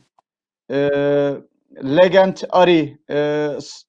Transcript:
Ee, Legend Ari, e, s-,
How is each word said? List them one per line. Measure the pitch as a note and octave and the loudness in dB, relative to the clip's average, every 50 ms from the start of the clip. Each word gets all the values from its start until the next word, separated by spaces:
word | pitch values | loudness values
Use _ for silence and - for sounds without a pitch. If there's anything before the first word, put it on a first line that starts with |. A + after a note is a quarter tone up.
| _ _ _ _ _ _ _ _ _ _ _ _ _ _ | _ _ _ _ _ _ _ _ _ _ _ _ _ _
Ee, | B2 C#3 C#3+ C#3+ C#3+ C#3+ C#3+ C#3+ C#3+ C#3+ C#3+ C#3+ C#3 A#2+ - _ _ _ _ _ _ - C3+ | -4 -2 -2 -2 -2 -2 -2 0 0 0 0 -2 -4 -6 -12 _ _ _ _ _ _ -14 -8
Legend | C3 C#3 E3 F#3 F#3+ E3+ F#3+ F#3+ F#3+ F3 - - - | -2 2 4 4 4 6 4 2 2 0 -6 -10 -4
Ari, | - E3 F3+ F3 F3+ D#3+ D3+ - - _ _ _ | 2 2 4 4 4 2 0 -2 -8 _ _ _
e, | C#3+ D3 D3 D3 D3 D3+ D3+ D3 C#3 A#2+ | -4 -4 -2 -2 -2 -4 -4 -6 -6 -8
s-, | D3 - - - _ | -12 -16 -20 -20 _